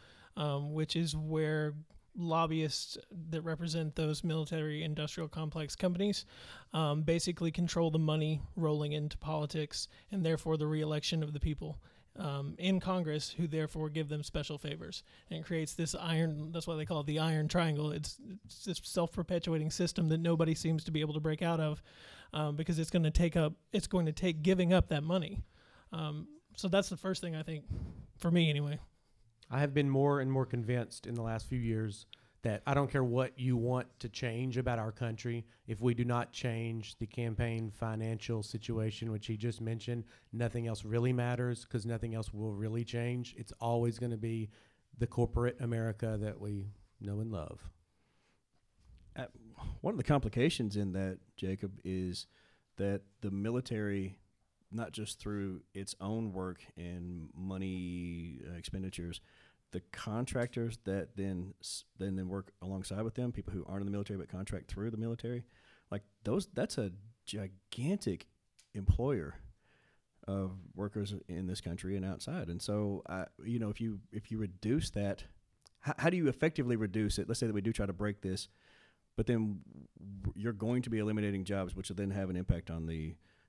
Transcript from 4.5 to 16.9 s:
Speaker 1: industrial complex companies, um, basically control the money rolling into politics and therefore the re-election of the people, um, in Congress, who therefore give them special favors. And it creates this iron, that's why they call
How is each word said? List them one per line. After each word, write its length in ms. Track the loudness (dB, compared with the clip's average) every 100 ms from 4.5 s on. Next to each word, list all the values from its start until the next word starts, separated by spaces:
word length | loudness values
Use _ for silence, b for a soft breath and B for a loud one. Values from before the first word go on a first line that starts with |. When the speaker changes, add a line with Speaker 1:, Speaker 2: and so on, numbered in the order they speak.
| -2 -2 -2
Speaker 1:
industrial 460 | -2 -2 -4 -4 -6
complex 460 | -4 -4 -2 -4
companies, 520 | 2 2 4 2 0 -4 B B B B
um, 280 | 0 2 4
basically 480 | 4 2 2 0 0
control 400 | 2 2 4 4
the 80 | 4
money 420 | 4 4 2 0 -2 0
rolling 360 | 2 2 0
into 240 | 0 -2 -4
politics 720 | -2 -2 0 -2 -4 -6 -8 B B
and 120 | 0
therefore 320 | 2 2 2 2
the 100 | 2
re-election 560 | 2 0 0 0 0
of 100 | 0
the 60 | 0
people, 420 | 0 0 -4 -8 b b b -8
um, 380 | -4 -4 -4 -2
in 200 | 2 2
Congress, 500 | 2 0 0 -2 -2
who 140 | -2 0
therefore 420 | 0 -2 -2 -4
give 180 | -2 -2
them 140 | -2
special 340 | -4 -4 -4 -6
favors. 460 | -6 -8 -8 -12 -14 B B
And 120 | -8
it 40 |
creates 300 | -2 -2 -2
this 200 | -2 -2 -2
iron, 540 | 0 2 2 0 -4
that's 140 | -4 -4
why 80 | -2
they 100 |
call 140 | -2